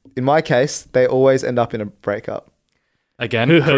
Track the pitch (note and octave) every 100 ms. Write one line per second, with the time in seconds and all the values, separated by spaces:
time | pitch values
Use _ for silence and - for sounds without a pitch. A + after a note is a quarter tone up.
0 | _ B2+ C3 D#3 D#3 B2 D3 - - B2+
1 | B2+ C3 C3+ C3+ - A#2+ A#2 A2+ G#2 _
2 | - G#2 - G#2+ _ _ _ _ _ _
3 | _ - A#2+ A2+ B2+ E3 C#3+